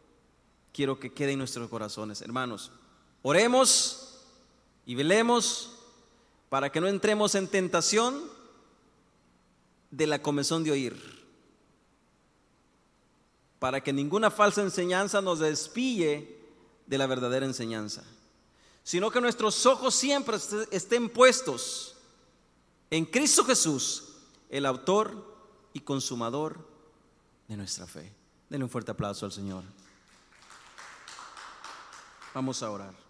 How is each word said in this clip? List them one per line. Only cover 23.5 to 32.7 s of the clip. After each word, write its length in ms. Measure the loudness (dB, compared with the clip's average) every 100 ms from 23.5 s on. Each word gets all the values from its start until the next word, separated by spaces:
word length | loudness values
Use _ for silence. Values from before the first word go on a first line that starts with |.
| 4 2 0 -2 -6 -10 -20 -20 _ -8
el 160 | -2 -2
autor 680 | 0 2 2 2 -4 -16 -20 -20 -20 _
y 80 | -12
consumador 840 | -4 -4 -4 -4 -4 -4 -4 -8 -18 -20 -20 _ _ _ _ _ -12
de 80 | -10
nuestra 320 | -8 -10 -10
fe. 240 | -16 -18 -20 _ _ -10
Denle 160 | -8
un 60 | -6
fuerte 220 | -6 -8
aplauso 340 | -6 -6 -6 -8
al 60 |
Señor. 320 | -8 -10 -10 -14 -20 -20 _ _ -20 _ -20 -20 -20 -20 -20 -20 -20 -18 -18 -16 -16 -18 -18 -18 -18 -18 -20 -20 -20 -12
Vamos 300 | -6 -4 -4
a 80 | -6